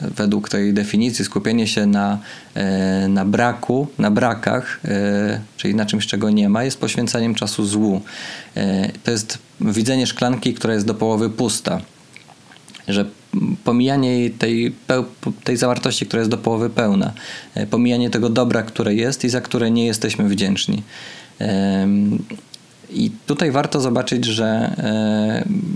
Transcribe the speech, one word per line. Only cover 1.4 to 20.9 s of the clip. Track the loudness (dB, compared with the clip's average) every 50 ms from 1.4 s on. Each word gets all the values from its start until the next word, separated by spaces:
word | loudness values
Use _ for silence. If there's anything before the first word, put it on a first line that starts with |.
| 0 0 0 0 0
się | 0 0 2 2
na, | 4 4 4 2 0 0 -2 -6 -10 -16 -18 -20 -8 -4
e, | -2 0 0 2 2 2 2 2 2 2 2
na | 2 2 2
braku, | 2 2 4 2 2 0 0 -2 0 0 0 0 -2 -2 0
na | 2 2
brakach, | 4 4 2 2 0 0 0 0 0 0 -2 -6 -8 -8 -4
e, | -4 -2 0 0 0 0 0 0 0 -2 -4 -6 -10 -10
czyli | -6 -2 0 0
na | 0 0
czymś, | 0 0 -2 -2
czego | -2 -2 0 2 4
nie | 4 4 4 4
ma, | 4 2 0
jest | -2 -2 -2
poświęcaniem | -4 -2 0 -2 -2 0 0 0 0 0 0
czasu | -2 -2 -2 -2 -2 0
złu. | 0 2 2 2 2 2 0 -2 -8 -12 -14 -12 -12 -12 -14 -16 -8 -4
E, | -2 0 0 0 0 0 -2 -6 -6 -4
to | -2
jest | -2 -2 -4 -6 -10 -12 -14 -16 -6 -4
widzenie | -2 0 0 0 0 2 2 0 0
szklanki, | -2 -2 0 0 0 0 0 -2 -2 -2
która | -2 -2 0 0
jest | 0 0
do | 0 -2
połowy | 0 0 0 2 2 0 0
pusta. | 0 0 -2 -2 -2 -2 -4 -4 -4 -4 -6 -10 -18 -20 -20 -20 -20 -20 -20 -20 -20 -20 -20 -20 -20 -20 -20 -20 -20 -12 -6 -2
Że | -2 0 -2 -2 -6 -14 -12 -6 -4 -2 -2 -2 -4 -2 -2
pomijanie | 0 2 2 2 2 2 2 2 2 2 2
jej | 0 0
tej | -2 -2 -2 0 2 0 0 -2 -4 -4 -2
peł-, | 0 0 0 0 -4 -8 -8 -8 -8 -8 -4 -2
tej | -2 0
zawartości, | 2 2 2 2 0 0 -2 -2 -2 -2
która | -2 0 0
jest | 0 0
do | 0 0
połowy | 0 0 0 2 0 0
pełna. | 2 2 2 4 4 4 2 0 -4 -8 -12 -14 -14 -16 -16 -10 -6
E, | -6 -2
pomijanie | 0 2 2 4 4 4 2 2 0
tego | 2 0 2 2
dobra, | 2 2 2 2 2 0
które | -2 -2 -4 -2 0 2 2
jest | 2 2 0 -2 -2 -2
i | -2
za | -2 -2
które | -2 -2 -2 0 2 2
nie | 2 2 2
jesteśmy | 0 0 0 -2 -2 0 0 0 0
wdzięczni. | 2 2 0 0 0 0 0 -2 -2 -4 -6 -10